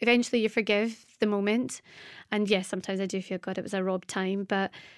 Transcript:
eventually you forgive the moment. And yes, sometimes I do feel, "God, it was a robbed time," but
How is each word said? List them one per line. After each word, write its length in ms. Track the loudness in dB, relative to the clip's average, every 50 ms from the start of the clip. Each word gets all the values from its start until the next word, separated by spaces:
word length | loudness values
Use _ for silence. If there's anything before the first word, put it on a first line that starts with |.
eventually 420 | 2 4 4 4 4 2 2 2
you 60 | 2 2
forgive 560 | 0 0 2 2 2 2 2 0 -4 -8 -16 _ _ -2
the 60 | 0
moment. 540 | 2 2 2 2 2 2 2 0 -2 -6 -12 _ -20 -20 -20 -20 -20 -20 -16 -8 -4
And 200 | 0 0 2 4
yes, 180 | 2 2 2 -2
sometimes 320 | -6 -6 -4 -4 -4 -2
I 60 | -2
do 160 | -2 -4 -4
feel, 160 | -4 -4 -6 -6
"God, 180 | -4 -4 -6
it 60 | -6
was 100 | -6 -4
a 100 | -2 -2 0
robbed 240 | 0 -2 -2 -4 -4
time," 360 | -4 -2 -2 0 -2 -2 -2
but 260 | 0 0 0 0 -2 -4 -10 -20 -20 -20